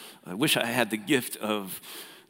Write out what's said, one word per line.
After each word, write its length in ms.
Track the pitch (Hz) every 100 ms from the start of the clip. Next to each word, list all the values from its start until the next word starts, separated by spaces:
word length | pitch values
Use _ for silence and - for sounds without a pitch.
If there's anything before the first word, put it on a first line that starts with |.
| - - -
I 80 |
wish 240 | 90 151 135
I 80 | 117
had 240 | 120 113
the 80 | 107
gift 380 | 101 147 117 -
of 440 | 107 107 95 - - - - - -